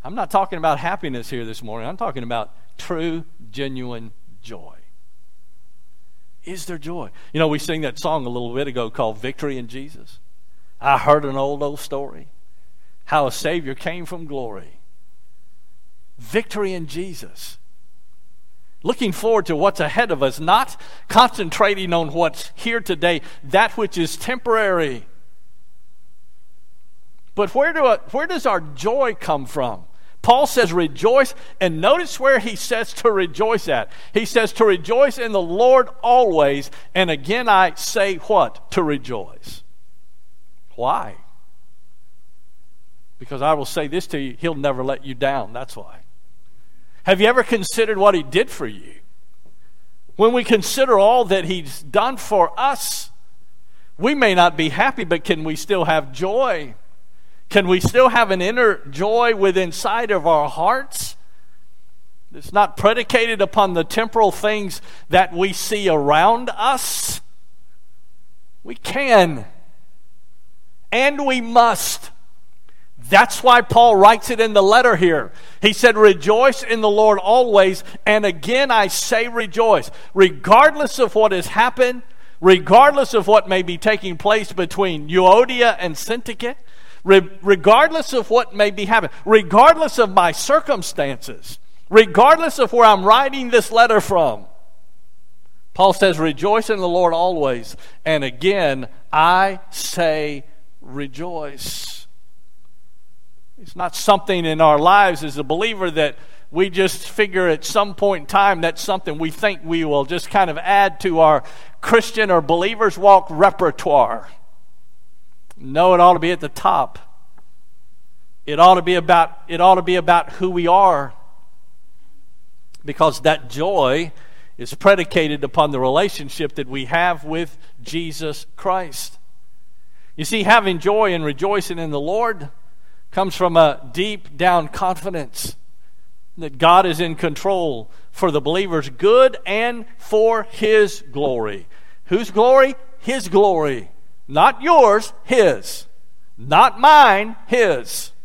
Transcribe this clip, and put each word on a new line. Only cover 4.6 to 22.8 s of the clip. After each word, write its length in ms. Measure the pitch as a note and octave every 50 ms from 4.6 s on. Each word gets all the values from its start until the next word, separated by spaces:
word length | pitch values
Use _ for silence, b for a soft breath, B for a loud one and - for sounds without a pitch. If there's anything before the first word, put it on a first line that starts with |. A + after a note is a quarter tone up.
| - - - - - - - - - - - - - - - - - - - - - - - - - - - - - - - - - - - - -
Is 220 | E3+ F#3 F3+ D3+
there 120 | F#3 F3 D#3
joy? 320 | C#3 D#3+ F3 F3 B2 F#2 b b b b
You 80 | b D#3
know, 80 | D#3+ D#3
we 100 | D3+ D3
sang 220 | D3+ - D#3+ D#3+
that 180 | D#3 C3+ A2+ -
song 260 | - E3 D#3+ D#3 B2+
a 40 | A#2+
little 260 | A#2+ B2 B2 A#2 A#2+
bit 140 | C3 C#3+ C#3
ago 200 | B2 B2 A#2 A2+
called 300 | - - A#2+ A2 A2 G#2
Victory 400 | A2 C3 C#3 - D#3 D3 C3+ B2+
in 80 | A#2+
Jesus. 540 | A2 A#2 C3+ C3+ D3 - - - - - - - - - - - - - - - - - -
I 160 | - C#3 C#3
heard 280 | B2 - D3 D3 D3+ D3
an 120 | C#3 C3+
old, 240 | C3+ C3+ C#3+ D3 C#3
old 200 | D3 C#3+ D3 C#3+
story, 480 | - - C#3+ C#3 C#3+ - - D#2 - - - - - - - - - - - - - - - - -
how 200 | - D3 D#3 C#3+
a 60 | B2+
Savior 420 | - - - D3+ E3+ F3 D3+ C3 C3+
came 320 | - - E3+ E3 F3+ E3+
from 200 | - F3+ E3+ E3
glory. 520 | C#3+ C#3+ C3+ B2 A2+ G2+ F#2+ F2+ - - - - - - - - - - - - - - - - - - - - - - - - - - - - - - -
Victory 540 | A#2+ - - G#3+ A3+ - - G#3+ G#3 F#3+
in 140 | F#3 F3+ D#3+
Jesus. 720 | C#3+ B2+ E3 F#3 F#3+ D#3+ - B2 - - - - - - - - - - - - - - - - - - - - - - - - - - - - - - - -
Looking 260 | - C4 - B3 G3+
forward 360 | E3 - - A3+ A3+ G#3+ F3
to 100 | - E3
what's 240 | D3 F3 G3 G3 -
ahead 320 | D#3+ D3 B2 G#3+ A#3+ G#3+
of 100 | E3+ B2
us, 160 | C#3 C3+ - D3
not 420 | D#3 E3 F#3+ A3+ C4 - - B B B B B B B
concentrating 840 | - A3 B3 A#3+ - - G3 D#3+ - - G#3+ G#3 G3+ F#3+ F#3+ F3
on 200 | E3+ E3+ E3 D3
what's 400 | D3 E3+ E3+ D#3+ - - - - -
here 240 | - - A3+ A#3
today, 440 | A#3